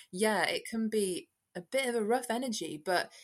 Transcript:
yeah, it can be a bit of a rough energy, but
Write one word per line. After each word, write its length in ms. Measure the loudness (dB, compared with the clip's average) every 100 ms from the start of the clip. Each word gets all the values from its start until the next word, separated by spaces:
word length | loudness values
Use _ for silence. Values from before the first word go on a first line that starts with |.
| -10
yeah, 320 | 0 2 4 2
it 160 | 0 -4
can 240 | -2 0
be 400 | 2 0 -2 -8 _ _ -14
a 60 |
bit 260 | -4 -2 0
of 80 | 0
a 80 |
rough 260 | 2 0 0
energy, 480 | -2 -2 -4 -6 -6
but 280 | 0 0 0 -8